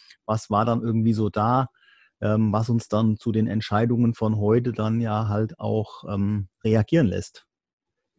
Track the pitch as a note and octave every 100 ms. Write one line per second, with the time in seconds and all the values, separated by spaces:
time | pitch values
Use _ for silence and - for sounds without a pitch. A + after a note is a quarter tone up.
0 | - _ - A2 - G#2 A2+ A#2 A#2 A2+
1 | A2+ A2 G#2 G#2 A2 C3 B2+ _ _ _
2 | _ - G#2 G#2+ G#2+ G#2 A2+ A#2 - G#2
3 | A2+ G#2+ A#2+ A2 A2 G#2 - G#2 A#2 A#2+
4 | A#2 A#2 A2 G#2+ G#2 A#2 B2 A2 A2 A2+
5 | A2+ G#2+ G#2+ G#2 A2 - G#2+ A2 G#2 -
6 | - G2+ G2+ G#2 F#2+ _ A2+ A2 G#2+ E3
7 | A2+ F#2+ - - _ _ _ _ _ _
8 | _